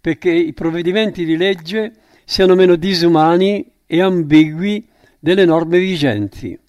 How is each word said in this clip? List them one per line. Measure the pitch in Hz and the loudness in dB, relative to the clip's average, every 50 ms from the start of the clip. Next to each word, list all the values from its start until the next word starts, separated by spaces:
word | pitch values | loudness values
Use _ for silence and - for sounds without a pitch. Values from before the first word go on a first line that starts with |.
perché | - 170 156 _ - 180 | -4 -4 -6 _ -2 0
i | 165 170 175 160 | 0 0 -2 -2
provvedimenti | - - 160 165 160 175 170 175 180 220 220 202 - 185 170 | -6 -6 -6 -6 -6 -4 -4 -2 -2 -2 -2 -2 -4 -6 -4
di | 160 160 | -4 -2
legge | 160 180 196 196 170 160 165 196 220 214 220 _ _ _ _ _ _ _ | -2 0 -2 -2 -4 -8 -8 -6 -6 -6 -8 _ _ _ _ _ _ _
siano | - - - 190 185 185 | -8 0 2 4 4 4
meno | 185 185 180 175 | 4 4 4 2
disumani | 160 165 196 190 175 165 170 165 156 156 165 170 175 190 196 208 202 - _ _ _ _ | 2 0 -4 -2 0 2 2 4 4 2 2 2 2 2 0 -2 -4 -8 _ _ _ _
e | _ - 165 | _ -2 0
ambigui | 185 190 185 175 160 143 151 156 160 156 156 160 185 202 208 208 - _ _ _ _ _ _ _ | 0 0 0 -2 0 2 4 4 4 2 -2 -6 -4 -4 -4 -6 -8 _ _ _ _ _ _ _
delle | - 156 185 196 190 | -2 0 2 2 4
norme | 170 160 165 165 160 175 | 2 2 0 0 0 0
vigenti. | 180 185 190 185 156 143 135 107 104 104 101 - - - 92 - - _ | 0 0 0 -2 -2 0 -2 0 -2 -4 -6 -8 -12 -14 -14 -14 -16 _